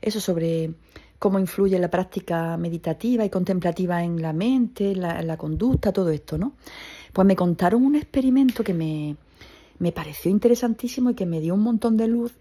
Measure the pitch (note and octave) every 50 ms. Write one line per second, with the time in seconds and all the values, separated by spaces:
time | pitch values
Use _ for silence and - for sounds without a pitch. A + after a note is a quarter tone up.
0 | - A3 G#3+ A3 - - F3+ E3 E3 E3 E3 E3 D#3+ D#3+ D#3+ - _ _ _ -
1 | - _ _ _ - G3+ F#3+ G3 F#3+ F3 - - G3 G3 F#3+ F3+ F3+ E3+ - F3
2 | F#3 F#3 - G3 F#3 - E3+ E3 E3 E3 E3 E3+ E3+ E3+ E3 E3+ - E3 D#3+ -
3 | - A#3 B3+ A3+ G#3+ G3 - F#3+ F3+ - G3 F3+ D#3+ F3 E3+ - F#3 F3 F3 F3
4 | E3+ E3+ E3+ E3 D#3+ D#3+ D3+ D#3+ G3 A#3+ C4 C4 A#3+ G#3+ - - G3+ G3 G3 F#3
5 | F3+ E3+ E3+ E3+ E3 E3 D#3+ D#3+ - D#3 D#3 D#3 G#3 B3+ C4 B3+ - G#3+ F#3 G3+
6 | F#3+ E3+ D#3 D3 - - D#3+ D#3 F#3+ C#4 - _ _ - - - - - - -
7 | - - - - F#3+ G3 F#3+ F3+ F3+ F3 E3+ - F3+ F3 G#3 A#3+ B3+ C4+ D4 D4
8 | D4+ - - C#4 B3+ C4 B3+ C#4 C4+ B3+ A#3 - A3 G3+ F#3 E3 D#3+ D#3 D#3 D3+
9 | D3+ D3 D3 D3+ _ _ _ _ - - - - - _ _ - E3+ E3+ E3 -
10 | D#3+ D3+ D3 - - E3+ G3 G#3 - A#3 A#3+ A#3+ - A#3 A3+ - - A#3+ - -
11 | B3 B3 A#3 - F#3+ F3 E3 D#3+ D#3 E3 F3+ G3+ G#3+ A#3+ A#3 G#3+ - A#3 A3+ A3
12 | A3+ A3+ A#3 A#3 A#3 A#3+ - _